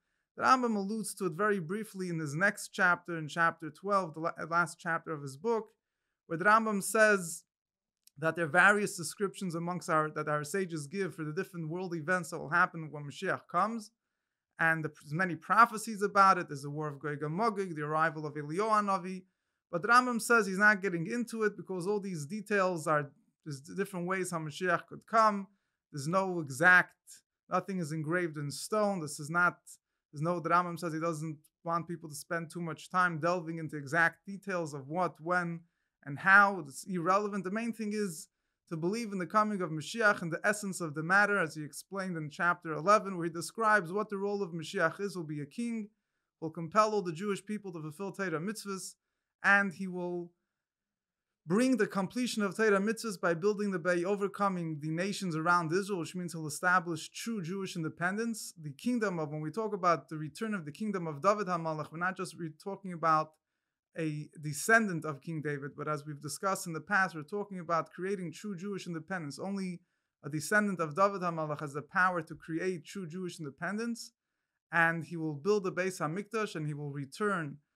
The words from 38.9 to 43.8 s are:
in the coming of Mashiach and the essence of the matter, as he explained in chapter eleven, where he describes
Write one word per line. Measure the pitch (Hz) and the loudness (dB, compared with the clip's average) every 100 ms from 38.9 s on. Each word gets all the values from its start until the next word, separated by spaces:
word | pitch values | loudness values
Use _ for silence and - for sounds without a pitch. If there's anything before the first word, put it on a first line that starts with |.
| 220 226 | -2 -4
in | 196 | -4
the | 170 | 0
coming | 214 214 202 | 2 2 0
of | 175 | -2
Mashiach | 156 147 226 214 208 | -4 -6 2 4 4
and | 170 | 0
the | 165 | 0
essence | 196 208 196 175 | 0 0 -4 -4
of | 170 143 | -4 -4
the | |
matter, | 160 196 202 202 | 4 6 6 4
as | 160 151 | 0 -2
he | |
explained | 147 - - 190 190 170 | -10 -12 -10 -8 -6 -6
in | 151 | -6
chapter | - 175 170 165 | 0 0 0 -2
eleven, | 151 160 214 190 185 | -2 6 4 4 -4
where | 165 | -4
he | |
describes | 160 160 - 220 214 | -4 -8 0 4 4